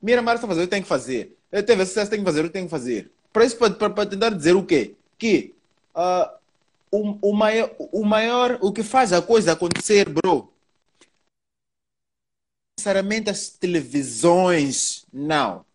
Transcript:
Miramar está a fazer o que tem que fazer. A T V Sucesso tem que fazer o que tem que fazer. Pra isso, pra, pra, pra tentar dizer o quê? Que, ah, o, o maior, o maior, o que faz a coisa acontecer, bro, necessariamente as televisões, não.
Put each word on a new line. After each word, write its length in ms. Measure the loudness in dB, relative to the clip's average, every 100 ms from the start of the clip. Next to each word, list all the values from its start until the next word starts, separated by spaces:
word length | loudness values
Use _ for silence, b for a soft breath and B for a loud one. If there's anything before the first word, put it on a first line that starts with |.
Miramar 320 | -2 0 0
está 120 | -2 -2
a 40 |
fazer 100 | -2
o 40 |
que 60 | -2
tem 120 | -4
que 60 | -2
fazer. 460 | -4 -4 -8 -8 _ -8
A 120 | -4
T 120 | 2
V 120 | 2 2
Sucesso 240 | -2 -2
tem 100 | -2
que 60 | -2
fazer 140 | -2
o 40 |
que 80 | -2
tem 120 | -6
que 60 | -8
fazer. 400 | -8 -6 -6 -8 _ _
Pra 120 | 2
isso, 120 | 2 4
pra, 140 | 0
pra, 180 | 2 -2
pra 160 | -2
tentar 260 | -4 0 0
dizer 240 | 2 4
o 120 | 4 4
quê? 280 | 0 0 -10 _ -6
Que, 380 | 0 0 0 -18 _ _ _
ah, 360 | -4 -2 0 -2 -6 _ _ _ _ -6
o, 260 | -4 -4 -2
o 100 | -2
maior, 380 | 2 2 0 -2 -6
o 260 | -8 -4
maior, 540 | 0 2 2 0 0 0
o 100 | -2
que 120 | -2
faz 300 | -2 0 2
a 100 | 2
coisa 300 | 4 2 4
acontecer, 580 | 0 0 -2 2 2 2
bro, 420 | 0 0 0 -2 _ _ _ _ _ _ _ _ _ _ _ _ _ _ _ _ _ _ _ _ _ _ -10
necessariamente 520 | -2 0 0 -2 -4
as 180 | -6 -10
televisões, 1600 | -6 -2 -2 -2 -4 -4 2 4 6 4 2 0 -2 -6 -8 _
não. 540 | -10 -2 0 0 -4 _